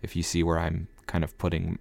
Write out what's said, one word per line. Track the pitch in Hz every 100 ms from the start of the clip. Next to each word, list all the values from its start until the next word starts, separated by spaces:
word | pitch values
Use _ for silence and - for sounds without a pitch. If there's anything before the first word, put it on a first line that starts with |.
if | 101 85
you |
see | 85 87
where | 82 82
I'm | 85 85 85 - -
kind | 85
of | - -
putting | 92 82 85 85